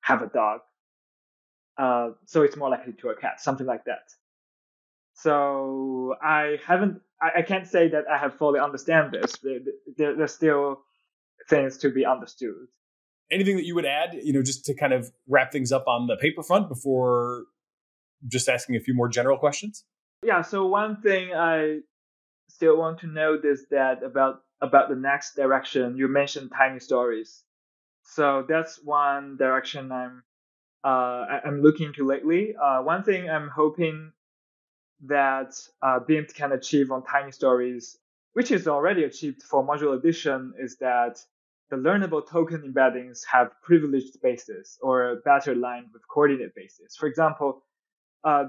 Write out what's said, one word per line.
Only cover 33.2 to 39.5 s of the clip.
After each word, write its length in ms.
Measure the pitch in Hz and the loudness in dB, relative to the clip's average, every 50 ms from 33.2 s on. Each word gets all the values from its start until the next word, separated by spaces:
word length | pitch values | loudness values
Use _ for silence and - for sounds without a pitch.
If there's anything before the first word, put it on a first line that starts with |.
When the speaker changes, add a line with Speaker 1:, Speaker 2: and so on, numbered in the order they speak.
| 180 160 | -2 -4
Speaker 1:
I'm 200 | 160 151 147 143 | -6 -6 -6 -6
hoping 640 | 135 156 156 151 151 175 165 160 156 156 156 156 _ _ _ _ _ _ _ _ _ _ _ _ _ _ _ _ _ _ 143 | 0 0 0 0 2 0 -4 -4 -4 -8 -16 -20 _ _ _ _ _ _ _ _ _ _ _ _ _ _ _ _ _ _ -6
that, 480 | 135 143 143 139 135 135 135 131 131 - - - - _ - | -2 2 2 2 2 0 -2 -6 -8 -12 -20 -20 -20 _ -2
uh, 180 | 135 131 127 127 | 0 0 0 2
bimt 340 | 123 - 156 151 151 - - | 2 2 0 0 0 -6 -8
can 180 | 147 147 139 135 | -6 -4 -2 -2
achieve 380 | 127 - - 151 143 139 131 | -4 -2 0 2 2 2 2
on 120 | 131 131 131 | -2 -8 -6
tiny 280 | - - 143 139 139 | -2 -2 -2 -2 -4
stories, 640 | 131 - 143 131 127 123 123 123 123 120 117 - - _ _ _ _ _ _ _ - | -6 0 2 2 4 2 0 -2 -6 -8 -12 -16 -20 _ _ _ _ _ _ _ -2
which 180 | 233 240 240 | -2 0 0
is 160 | 247 180 - | 0 0 0
already 360 | 156 147 143 151 185 202 175 151 | 0 0 2 2 2 2 2 0
achieved 400 | 135 - - 151 143 131 - - | -2 -4 -8 -10 -10 -10 -10 -8
for 220 | - | -2